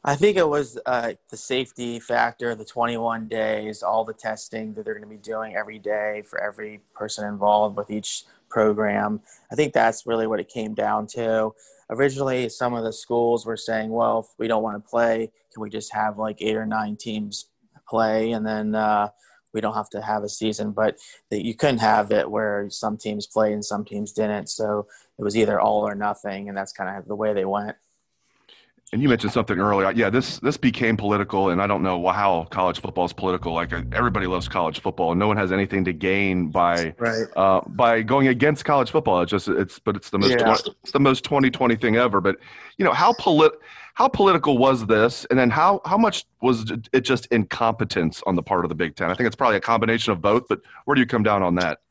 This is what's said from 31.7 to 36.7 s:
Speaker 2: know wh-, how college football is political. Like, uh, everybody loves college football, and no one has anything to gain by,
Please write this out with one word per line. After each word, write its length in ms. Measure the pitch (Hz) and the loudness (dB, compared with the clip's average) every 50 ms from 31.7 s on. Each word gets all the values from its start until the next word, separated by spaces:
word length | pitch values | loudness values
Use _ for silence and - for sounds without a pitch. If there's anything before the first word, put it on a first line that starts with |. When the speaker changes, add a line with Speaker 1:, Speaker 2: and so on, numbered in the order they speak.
| 101 85 | 0 0
Speaker 2:
know 180 | 85 95 90 87 | 0 -2 -2 0
wh-, 140 | 87 92 95 | 0 0 2
how 300 | 104 101 98 90 85 82 | 2 2 2 2 0 -2
college 360 | - - 98 92 90 85 - | -4 -2 0 0 0 -2 -4
football 240 | - 92 87 90 90 | -8 -6 -2 -2 -2
is 80 | 90 | -2
political. 400 | - - - 92 90 90 - 85 | -4 -4 -2 -2 -2 -2 -4 -4
Like, 200 | 82 82 85 - | -4 -4 -4 -4
uh, 100 | 85 85 62 60 | -6 -6 -6 -4
everybody 380 | - - 123 120 92 107 92 90 | -2 0 0 0 0 0 -2 -2
loves 180 | 92 90 85 | -2 -4 -4
college 320 | - - 95 85 80 80 - | -4 -2 0 -2 -2 -2 -4
football, 320 | - 98 90 - 87 82 | -6 -6 -2 -2 0 0
and 80 | 87 90 | 2 2
no 80 | 104 | 2
one 100 | 107 104 | 2 2
has 140 | 95 98 90 | 2 0 0
anything 340 | 92 98 98 92 101 98 92 | 2 0 0 0 0 -2 0
to 60 | 95 | -2
gain 560 | 87 78 92 95 95 101 101 95 92 90 87 78 | -2 -2 0 0 0 2 0 0 0 0 -2 0
by, 460 | 78 92 87 87 | 2 2 2 4